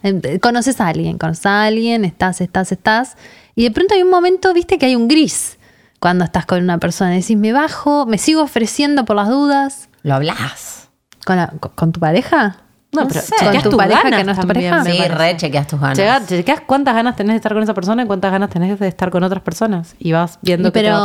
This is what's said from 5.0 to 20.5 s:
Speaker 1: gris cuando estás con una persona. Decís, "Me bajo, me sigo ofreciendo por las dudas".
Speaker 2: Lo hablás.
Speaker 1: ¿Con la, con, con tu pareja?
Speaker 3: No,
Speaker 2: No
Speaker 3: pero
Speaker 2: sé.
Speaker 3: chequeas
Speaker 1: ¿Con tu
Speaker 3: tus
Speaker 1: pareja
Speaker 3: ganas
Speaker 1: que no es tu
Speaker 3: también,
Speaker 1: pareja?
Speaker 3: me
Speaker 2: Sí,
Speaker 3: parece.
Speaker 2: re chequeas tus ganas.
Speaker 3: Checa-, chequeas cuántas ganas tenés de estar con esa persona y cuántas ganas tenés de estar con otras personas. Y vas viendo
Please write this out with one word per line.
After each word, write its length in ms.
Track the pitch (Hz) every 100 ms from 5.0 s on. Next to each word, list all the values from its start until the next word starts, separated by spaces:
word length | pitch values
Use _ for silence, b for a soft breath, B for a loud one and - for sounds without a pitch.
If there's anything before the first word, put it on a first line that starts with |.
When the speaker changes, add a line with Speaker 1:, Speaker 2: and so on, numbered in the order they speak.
| 233
Speaker 1:
gris 480 | 311 269 - - - b b b b
cuando 240 | 175 180
estás 220 | 165 180 -
con 180 | 180
una 140 | 180 170
persona. 320 | 175 - 185
Decís, 240 | 180 180 214
"Me 140 | 214
bajo, 540 | 254 302 - 302 294 240
me 120 | 214
sigo 240 | - 311
ofreciendo 600 | 294 233 226 - 285 285
por 140 | 226 208
las 100 | 202
dudas". 600 | 269 285 277 277 - - _
Speaker 2:
Lo 120 | 147 135
hablás. 720 | 151 - 135 - - - - _ _ _ -
Speaker 1:
¿Con 100 | 185
la, 120 | 165 151
con, 120 | - -
con 160 | 165
tu 80 | 165
pareja? 580 | 160 180 254 320 208 185 _ _ _
Speaker 3:
No, 100 | 302
Speaker 2:
No 40 | 277
Speaker 3:
pero 120 | 165
Speaker 2:
sé. 140 | - 440
Speaker 3:
chequeas 140 | - 403
Speaker 1:
¿Con 80 |
tu 60 | 208
Speaker 3:
tus 60 | -
Speaker 1:
pareja 240 | 196 440
Speaker 3:
ganas 160 | 415 208
Speaker 1:
que 40 |
no 80 | 190
es 80 | 190
tu 80 | 180
Speaker 3:
también, 240 | 196 175
Speaker 1:
pareja? 120 | 170
Speaker 3:
me 80 | 175
Speaker 2:
Sí, 40 | 175
Speaker 3:
parece. 180 | 185 160
Speaker 2:
re 220 | 165 170
chequeas 300 | 165 143 143
tus 120 | 143
ganas. 160 | 139 135
Speaker 3:
Checa-, 280 | 202 254 196
chequeas 360 | 180 175 302
cuántas 340 | - 269 269 226
ganas 200 | 240 240
tenés 160 | 208
de 20 | 226
estar 180 | 214
con 80 | 214
esa 140 | 214 202
persona 260 | 180 233
y 60 | 233
cuántas 240 | 196 190
ganas 180 | 190 202
tenés 300 | 175 180 196
de 80 | 196
estar 240 | 175 180
con 100 | 180
otras 200 | 180 190
personas. 500 | - 165 226 185 165 -
Y 120 | 165
vas 260 | 165 170 -
viendo 280 | 180